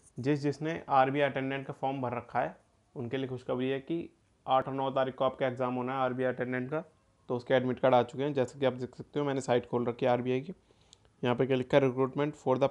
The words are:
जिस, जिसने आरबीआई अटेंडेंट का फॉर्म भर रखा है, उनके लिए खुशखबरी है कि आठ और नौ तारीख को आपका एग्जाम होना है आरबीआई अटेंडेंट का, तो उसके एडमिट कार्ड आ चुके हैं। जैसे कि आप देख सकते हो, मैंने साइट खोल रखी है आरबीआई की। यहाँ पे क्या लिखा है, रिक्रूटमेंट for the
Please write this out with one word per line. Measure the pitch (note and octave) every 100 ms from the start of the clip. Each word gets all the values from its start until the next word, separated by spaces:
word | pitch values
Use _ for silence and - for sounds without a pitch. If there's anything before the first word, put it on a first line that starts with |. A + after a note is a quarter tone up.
| _ -
जिस, | B2+ D3
जिसने | D3 C#3 D#3 E3 -
आरबीआई | C3+ C3 C#3+ C#3+
अटेंडेंट | C3+ C3+ C#3 C3
का |
फॉर्म | - C3+ C#3
भर | B2 A#2+
रखा | A2 B2+
है, | D3 - _ _ _ D3
उनके | A#2 C3+
लिए | C3
खुशखबरी | B2+ - B2+ C3
है | C3+
कि | C3+ E3 - _ _ _ -
आठ | C3 C3
और |
नौ | C3+ C3+
तारीख | C3 C3 C3
को | -
आपका | E3 C3+
एग्जाम | B2 B2+ B2+
होना | B2
है | C3+
आरबीआई | B2+ B2+ B2+
अटेंडेंट | B2 B2 B2+ C3
का, | D#3 E3 _ _ _ -
तो | B2
उसके | -
एडमिट | C3 B2+ B2
कार्ड | C3 B2+
आ |
चुके | A#2 B2+
हैं। | C#3+
जैसे | C3+ B2 C3+
कि | C3
आप |
देख | B2 B2 -
सकते | - D3
हो, | C#3+
मैंने | C3+
साइट | B2+ B2 A#2+
खोल | B2 A#2+
रखी | A#2 B2+
है |
आरबीआई | B2 B2 B2+
की। | D3+ - _ _ _ - _ _
यहाँ | B2+ B2
पे | C3
क्या | C3
लिखा | B2 D3
है, |
रिक्रूटमेंट | C3+ B2 C3 C#3+ D3 D3
for | C3 B2+
the | C3+